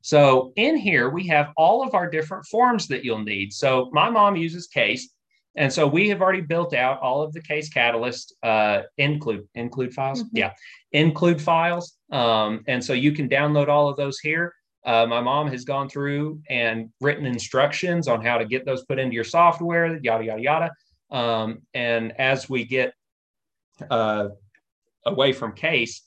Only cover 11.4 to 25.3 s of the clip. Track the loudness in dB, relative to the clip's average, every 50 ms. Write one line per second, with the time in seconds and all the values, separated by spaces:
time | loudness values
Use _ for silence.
11.4 | 0 0 2 2 2 0 -2 -4 -8 -12 _ _ _ _ -2 0 2 2 2 2
12.4 | 2 0 -2 -6 -4 -4 -4 -4 -2 -2 -2 2 2 2 2 0 -2 0 2 2
13.4 | 2 2 2 2 2 4 4 4 4 2 0 -2 -4 -4 -6 -6 -6 -4 -2 -2
14.4 | -4 -6 _ _ _ _ _ _ _ 2 4 4 4 4 2 0 0 0 0 0
15.4 | 0 -2 -6 -6 -6 -4 -4 -4 -4 -6 -6 -6 -4 -2 -2 -2 -2 -4 -6 -12
16.4 | -10 -6 -2 0 0 0 -2 -4 -8 -10 _ _ -2 -2 0 0 -4 -4 -4 -6
17.4 | -6 -2 2 2 2 2 0 -4 -2 -2 -2 -2 0 0 -2 0 0 0 0 0
18.4 | 0 -2 -4 -4 -2 -4 -4 -4 -4 -6 -4 -2 -2 -2 -2 -4 -4 0 4 6
19.4 | 6 6 4 2 -4 -2 0 0 0 0 -2 -2 -2 0 0 0 -2 -4 -6 -2
20.4 | 0 0 0 0 0 -4 -6 _ _ _ _ _ _ _ -4 -2 -2 0 0 -2
21.4 | -2 -4 -8 -10 _ _ -6 -4 -2 0 0 -2 -2 -4 -4 -2 0 0 0 0
22.4 | -2 -4 -4 -4 -4 -2 -2 0 0 -2 -4 _ _ _ _ _ _ _ _ _
23.4 | _ _ _ _ _ _ _ _ -6 -2 -2 0 0 0 -2 -2 -4 -6 -8 _
24.4 | _ _ _ _ _ _ _ _ _ _ _ _ _ -4 0 2 2 2